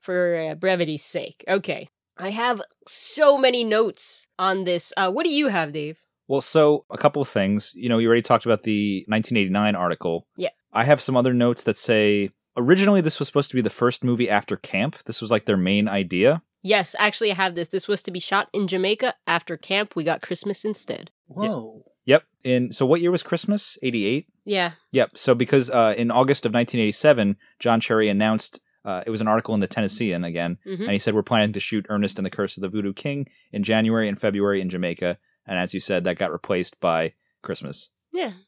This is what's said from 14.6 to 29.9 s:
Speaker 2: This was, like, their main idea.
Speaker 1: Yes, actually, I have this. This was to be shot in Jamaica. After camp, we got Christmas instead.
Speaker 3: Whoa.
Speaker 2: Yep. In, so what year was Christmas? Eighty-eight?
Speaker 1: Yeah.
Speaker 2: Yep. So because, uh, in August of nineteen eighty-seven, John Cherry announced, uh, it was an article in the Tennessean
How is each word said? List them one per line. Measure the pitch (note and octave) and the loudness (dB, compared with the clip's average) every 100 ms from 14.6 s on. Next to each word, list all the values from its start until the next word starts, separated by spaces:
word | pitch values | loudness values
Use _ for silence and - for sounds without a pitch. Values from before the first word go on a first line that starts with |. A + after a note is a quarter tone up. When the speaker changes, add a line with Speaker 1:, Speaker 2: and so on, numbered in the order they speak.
| - F#2+ B2 - | -4 -2 -2 -4
Speaker 2:
This | - A#2+ | -12 -10
was, | A2 | 0
like, | A2 - | 0 2
their | G2+ | 2
main | F2+ G2+ G#2 | 4 2 2
idea. | G2+ F#2 F2+ A2 E3 _ _ | 0 -2 2 2 2 _ _
Speaker 1:
Yes, | F#3+ G#3 F#3 - | 0 0 0 0
actually, | G#3+ - A3 | 0 0 -4
I | |
have | F3+ F#3+ | 0 -2
this. | F3 E3+ | -2 -6
This | F#3+ - | -6 -4
was | G#3 | -6
to | - | -4
be | F3+ | -10
shot | - G3 - | -4 -2 -2
in | G3 G3 | -4 -2
Jamaica. | F#3+ F#3+ G#3+ B3+ - - | 0 0 0 -2 -6 -2
After | E3+ - E3 | -4 -2 -12
camp, | - G3 G#3 | -4 -4 -2
we | - | -4
got | D#3 D#3+ | -2 -2
Christmas | - F3 G3+ G3 | -4 -8 -6 -6
instead. | G#3+ G#3 - - - _ _ | -6 -8 -8 -12 -12 _ _
Speaker 3:
Whoa. | C3 G#3+ F3+ A2 - _ _ | -6 -6 -6 -10 -18 _ _
Speaker 2:
Yep. | - C#3+ _ _ | 4 4 _ _
In, | B2+ B2+ B2 | 0 0 0
so | G2 | 0
what | C3 E3 | 2 2
year | F3 | 2
was | F3+ | 0
Christmas? | - E3+ - G#3 - - | -2 -6 -2 -4 -4 -6
Eighty-eight? | C3 A#2+ G2+ C3 - _ | -4 -2 0 -2 -6 _
Speaker 1:
Yeah. | - G3 F3 E3 _ | -6 -4 -4 -6 _
Speaker 2:
Yep. | B2+ A2+ - | 0 0 0
So | - A#2+ | 2 2
because, | A#2+ C#3 A#2+ | 4 2 4
uh, | B2 A2+ G#2 | 4 4 4
in | A#2 | 2
August | A#2 C3 C#3 | 2 4 2
of | A#2+ | 0
nineteen | A2+ A#2+ A#2+ | 0 0 0
eighty-seven, | G#2+ - D3+ C3 G2+ G2+ _ _ | 0 4 4 6 4 0 _ _
John | A#2+ A2+ | 2 2
Cherry | - A2 G#2+ | 2 2 2
announced, | G2+ G#2+ A2 - - _ _ | 2 2 0 -4 -16 _ _
uh, | G2+ F#2 G2 | -8 -8 -6
it | |
was | A2 | -4
an | A2 | 2
article | A2 A2 | 0 2
in | A2 | -2
the | F#2+ | 0
Tennessean | - G2+ | -2 -4